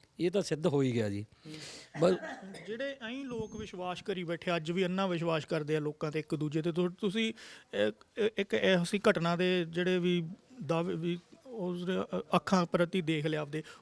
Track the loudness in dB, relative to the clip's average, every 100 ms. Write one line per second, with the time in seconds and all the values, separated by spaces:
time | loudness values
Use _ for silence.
0 | _ -4 0 0 0 0 2 4 4 2
1 | 0 -2 -6 _ -18 -14 -14 -16 -12 2
2 | 4 4 -2 -12 -14 -14 -10 -6 -6 -8
3 | -10 -8 -8 -8 -8 -8 -10 -8 -6 -6
4 | -4 -4 -4 -4 -2 -2 0 0 0 2
5 | 0 0 0 0 0 -2 0 0 0 -2
6 | -4 -4 -2 -2 -2 0 0 0 0 0
7 | -2 0 0 -4 -12 -20 -6 2 2 0
8 | -8 0 0 0 0 2 6 4 4 2
9 | 4 4 2 2 2 2 0 0 2 2
10 | 2 2 0 -8 -18 -8 -2 0 0 -2
11 | -2 -4 -8 -20 -14 -6 -4 -4 -2 -2
12 | -2 -4 0 0 4 2 4 2 2 0
13 | 0 0 -2 -4 -4 -8 -10 -12